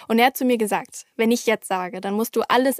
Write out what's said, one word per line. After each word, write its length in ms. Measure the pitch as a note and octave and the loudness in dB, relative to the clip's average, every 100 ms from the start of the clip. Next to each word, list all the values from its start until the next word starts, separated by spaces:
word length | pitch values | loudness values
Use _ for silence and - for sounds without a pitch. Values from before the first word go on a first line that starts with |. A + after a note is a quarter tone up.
| - | -2
Und 120 | A3+ | 2
er 60 | B3 | 2
hat 100 | - | 2
zu 80 | |
mir 140 | B3+ A#3+ | 0 2
gesagt, 480 | G#3 F#3+ - - - - | 0 -2 -4 -16 -14 -2
„Wenn 160 | A3+ | 0
ich 120 | A#3 - | 2 0
jetzt 200 | G#3+ - | -2 -2
sage, 340 | F#3+ F3+ F3+ | -4 -4 -8
dann 140 | G3 | -6
musst 220 | G#3 A#3 A3+ | -4 -2 -2
du 60 | - | 2
alles 300 | A#3+ C4 | 2 2